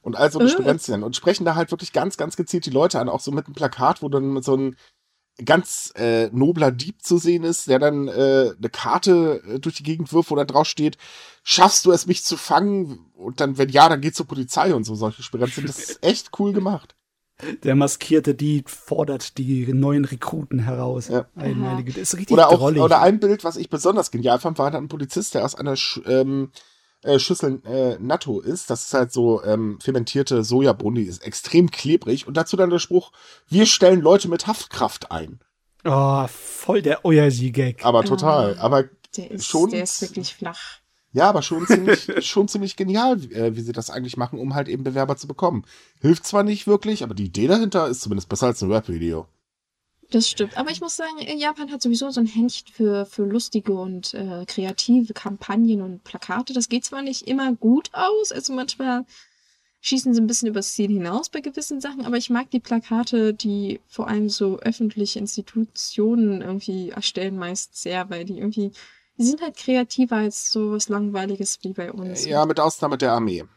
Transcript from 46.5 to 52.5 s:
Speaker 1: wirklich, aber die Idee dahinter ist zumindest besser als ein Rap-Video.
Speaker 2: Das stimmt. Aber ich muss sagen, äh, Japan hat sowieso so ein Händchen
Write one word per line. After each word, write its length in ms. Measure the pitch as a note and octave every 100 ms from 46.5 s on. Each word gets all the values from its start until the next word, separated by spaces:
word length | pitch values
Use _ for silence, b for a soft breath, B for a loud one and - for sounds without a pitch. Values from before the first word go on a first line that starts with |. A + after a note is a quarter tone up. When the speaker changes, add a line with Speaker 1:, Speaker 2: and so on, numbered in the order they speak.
| G#3 -
Speaker 1:
wirklich, 360 | G3+ G#3+ G#3+
aber 100 | A#2 F#2
die 100 | F#2+
Idee 220 | G2+ B2
dahinter 400 | G#3 A3 F#3 D#3
ist 140 | B2+
zumindest 280 | A2+ G2 -
besser 180 | G2 B2+
als 140 | A#2
ein 100 | F#2+
Rap-Video. 560 | G#2+ - E2+ E2+ D#2+ D2+ _ _ _ _ _ _ _ _
Speaker 2:
Das 180 | A#3 A3
stimmt. 280 | - G#3 -
Aber 120 | D4
ich 80 | E4
muss 160 | E4+ -
sagen, 220 | D#4+ D#4
äh, 160 | - D4+
Japan 360 | D4 D4+ C#4
hat 100 | C#4+
sowieso 280 | A#3+ A#3 C#4
so 80 | B3+
ein 60 | A3
Händchen 400 | A3 A#3+